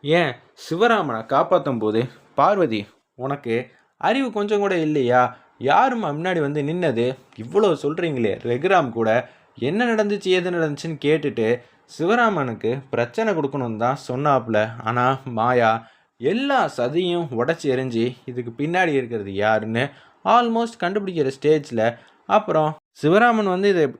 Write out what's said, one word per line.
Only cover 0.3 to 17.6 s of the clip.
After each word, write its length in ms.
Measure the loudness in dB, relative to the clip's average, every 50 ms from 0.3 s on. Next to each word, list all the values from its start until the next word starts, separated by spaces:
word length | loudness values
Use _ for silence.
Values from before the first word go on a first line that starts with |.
| -4 -8 _ _ _ -20 -10 -8
சிவராமனை 560 | -2 2 2 4 4 2 0 -2 -4 -6 -4
காப்பாத்தும் 540 | 0 2 2 4 4 2 2 2 0 -2 0
போது, 280 | 0 0 2 2 0 -2 -6 -16 _ _ _
பார்வதி, 520 | 2 2 2 4 2 0 0 0 -4 -6 -8 _ _ _ _ _
உனக்கு 540 | -10 -6 -6 -6 -6 -4 -4 -4 -4 -4 -6 _ _ _ _ _ _
அறிவு 340 | -2 0 0 0 -2 -4
கொஞ்சம் 280 | -4 -4 -4 -2 0 0
கூட 180 | 0 0 0 0
இல்லையா? 600 | 0 0 0 0 2 4 4 4 4 4 0 -8 _ _ _ _
யாரும்மா 500 | -2 2 4 4 4 2 0 -2 -4 -4
முன்னாடி 280 | -6 -4 -4 -2 -2 -2
வந்து 220 | -2 -2 -2 -4
நின்னது? 560 | -4 -4 -4 -2 -2 0 0 0 0 -2 -2 -6 -14 _ _ -16
இவ்வளோ 340 | -16 -2 0 2 2 2 2 0
சொல்றீங்களே, 580 | -2 -4 -4 -2 -4 -4 -2 -2 -2 -2 -2 -2
ரகுராம் 500 | -4 -4 -4 -2 0 2 2 4 2 2
கூட 400 | -2 -2 0 2 2 0 0 -4 -14 _ _ _ _
என்ன 300 | -6 -6 -4 -2 0 0
நடந்துச்சு, 420 | 0 0 0 0 0 -2 -4 0 0
ஏது 240 | 0 2 0 -2
நடந்துச்சுன்னு 460 | -2 -2 -2 -2 -4 -6 -8 -10 -10 -4
கேட்டுட்டு 600 | 0 0 0 2 0 -2 -2 0 0 0 0 -2 -4 _ _ _ _ _ -8 -4
சிவராமனுக்கு 800 | -2 0 2 2 2 2 2 0 -2 -4 -4 -4 -4 -4 -4 -4 -6 -6
பிரச்சனை 440 | -2 -2 -2 -2 -2 -4 -2 0 0
கொடுக்கணும்னு 440 | -2 -2 -4 -4 -4 -4 -4 -4 -2
தான் 200 | -2 -2 -2 -2 -6 -8
சொன்னாப்புல. 600 | -6 -2 0 2 2 2 0 0 0 0 0 0 -4 -8 -6
ஆனா 360 | -4 -2 2 2 2 0 0 -4
மாயா 600 | -8 -4 -2 0 2 2 4 4 4 2 0 -4 -12 _ _ _ _ _ _
எல்லா 520 | -4 -2 -2 -2 -2 0 0 0 0 0 -2 -4
சதியும் 500 | -4 -2 -2 -2 -2 0 -2 -2 -4 -4 -2 -4
உடைச்சி 260 | -2 -2 -2 -2